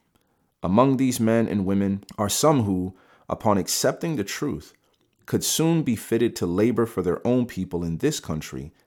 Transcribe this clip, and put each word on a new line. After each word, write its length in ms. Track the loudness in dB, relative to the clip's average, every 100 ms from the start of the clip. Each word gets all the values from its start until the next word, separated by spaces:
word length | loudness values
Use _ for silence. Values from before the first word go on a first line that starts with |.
| _ _ _ _ _ _
Among 340 | 0 4 4 4
these 220 | 0 2
men 300 | 2 2 2
and 180 | 0 0
women 380 | 0 0 -2 -6 -4
are 120 | -2
some 340 | 2 2 4
who, 320 | 2 0 -4 -10 _ _ -10
upon 300 | -2 2 2
accepting 580 | 0 0 0 0 -2 -4
the 80 | -4 -6
truth, 340 | -6 -6 -10 _ _ _ _ _ -4
could 160 | -4
soon 380 | -2 0 2 2
be 140 | 2 -2
fitted 400 | 0 0 0 0
to 100 | -2
labor 400 | 2 2 2 0
for 160 | 0
their 240 | -2 0 0
own 200 | 0 0
people 360 | -4 -6 -4
in 160 | -4 -2
this 220 | -2 -2
country 520 | -6 -8 -8 -10 -12 -16